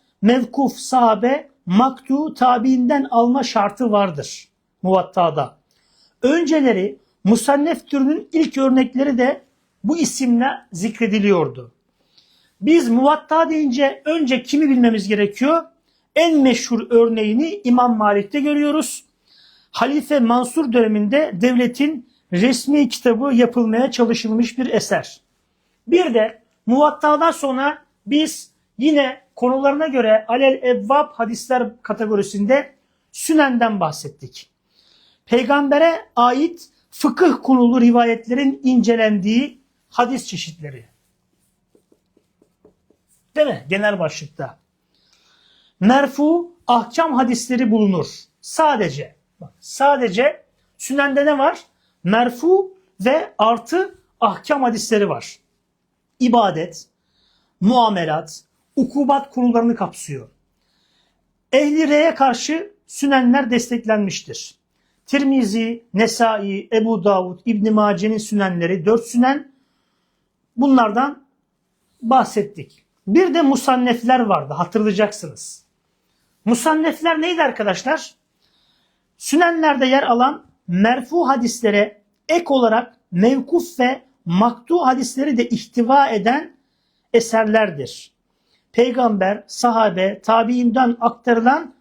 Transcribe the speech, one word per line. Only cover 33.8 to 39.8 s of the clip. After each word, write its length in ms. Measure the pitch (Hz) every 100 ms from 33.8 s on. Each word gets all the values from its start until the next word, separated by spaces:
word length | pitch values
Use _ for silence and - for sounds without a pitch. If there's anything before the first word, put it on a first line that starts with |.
| 160 151 143 - 127 - - _ _ _ _ _ _ _ -
Peygambere 800 | 240 247 285 285 285 330 330 - -
ait 540 | 240 254 330 339 - _ _
fıkıh 520 | - 294 240 349 -
konulu 380 | - 262 240 254
rivayetlerin 800 | 240 233 233 226 226 247 269 -
incelendiği 960 | 254 254 202 233 220 208 190 226 285 - _ _